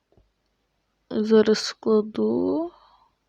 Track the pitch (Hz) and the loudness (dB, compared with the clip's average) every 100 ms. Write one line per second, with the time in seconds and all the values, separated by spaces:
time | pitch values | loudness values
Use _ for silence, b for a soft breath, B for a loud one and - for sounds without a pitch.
0 | _ _ _ _ _ _ _ _ _ _ | _ _ _ _ _ _ _ _ _ _
1 | - 220 214 220 214 214 - - 226 214 | -10 -4 2 4 4 0 -4 -8 0 0
2 | 214 220 214 240 185 285 339 b b b | 0 -4 -4 -2 -2 -4 -6 b b b
3 | b b | b b